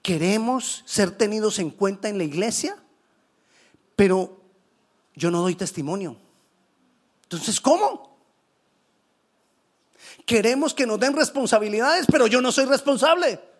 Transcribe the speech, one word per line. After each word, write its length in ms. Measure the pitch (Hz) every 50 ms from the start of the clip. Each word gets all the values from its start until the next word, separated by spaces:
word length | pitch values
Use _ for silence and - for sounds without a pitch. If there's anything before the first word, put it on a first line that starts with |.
Queremos 800 | _ - 180 156 160 180 202 220 220 233 254 262 247 - - - -
ser 240 | - - - 202 180
tenidos 480 | 202 - 233 202 214 220 214 214 208 -
en 120 | 185 156
cuenta 380 | - - 196 196 202 196 - 220
en 80 | 208
la 80 | 196 175
iglesia, 520 | 151 143 160 202 233 - - - 359 403 403 _ _ _ _ _ _ _ _ _ _ _ _ _ _ _ _ _ _ _ _ _ _ _
pero 440 | - 202 190 185 190 185 185 - - _ _ _ _ _ _ _ _ _ _ _ _ _ _ _
yo 160 | 143 143 170
no 120 | 170 175 175
doy 140 | 185 180
testimonio. 600 | 170 190 180 - - 139 143 175 202 196 160 - - _ _ _ _ _ _ _ _ _ _ _ _ _ _ _ _ _ _ _ _ _
Entonces, 360 | _ - 165 - - 208 -
¿cómo? 560 | - 262 302 359 403 480 466 - - - _ _ _ _ _ _ _ _ _ _ _ _ _ _ _ _ _ _ _ _ _ _ _ _ _ _ _ _ _ _ _ _ _ _ _ _ _ _ - - - _ -
Queremos 480 | - 233 220 196 226 247 269 302 294 -
que 140 | - 269
nos 140 | 233 214 208
den 140 | 226 269 285
responsabilidades, 920 | 311 302 - - 277 254 220 - 214 208 214 208 214 240 277 320 370 311 -
pero 160 | - 302 254
yo 140 | 220 208 254
no 120 | 247 254 -
soy 140 | - 269
responsable. 760 | 254 277 262 269 285 277 220 254 311 330 359 359 294 202 - - - _ _